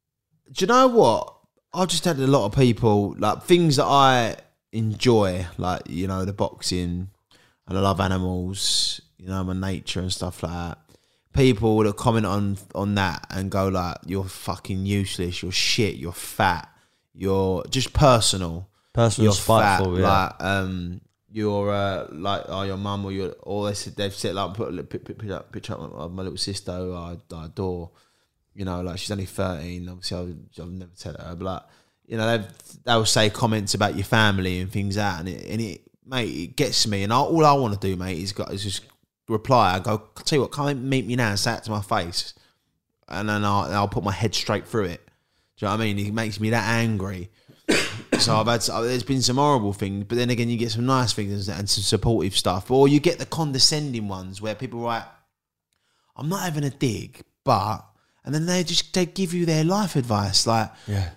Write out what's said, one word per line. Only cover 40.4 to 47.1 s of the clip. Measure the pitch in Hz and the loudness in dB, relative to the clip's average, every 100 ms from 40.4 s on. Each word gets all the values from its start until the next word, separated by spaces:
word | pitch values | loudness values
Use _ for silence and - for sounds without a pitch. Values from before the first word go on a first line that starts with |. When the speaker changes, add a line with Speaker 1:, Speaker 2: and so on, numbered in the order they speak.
Speaker 1:
what, | 117 | 0
come | - 143 | -2 -2
and | 139 135 | -2 0
meet | 135 | 0
me | 104 120 | 0 0
now | 113 | 0
and | 98 | 0
say | 120 | -2
it | 113 | -4
to | - | -4
my | 104 | -6
face." | 98 107 85 87 - - _ _ _ _ _ _ - | -2 -2 -2 -4 -8 -12 _ _ _ _ _ _ -12
And | 87 107 | -6 -2
then | 104 | 0
I'll, | 104 101 73 | 2 2 0
I'll | 101 101 | 0 0
put | 113 | -2
my | 98 | -4
head | 92 113 | -2 -2
straight | - - 104 - | -2 -2 -2 -2
through | 117 | -4
it. | 92 85 _ _ _ _ _ _ | -4 -6 _ _ _ _ _ _
Do | 104 | -2
you | |
know | 107 | 0
what | |
I | 110 | 0
mean? | 101 | -2
It | 101 | -2
makes | 107 113 98 | -4 -4 -2
me | 110 | 0
that | 117 104 | 0 2
angry. | 117 117 107 95 | 2 2 0 -4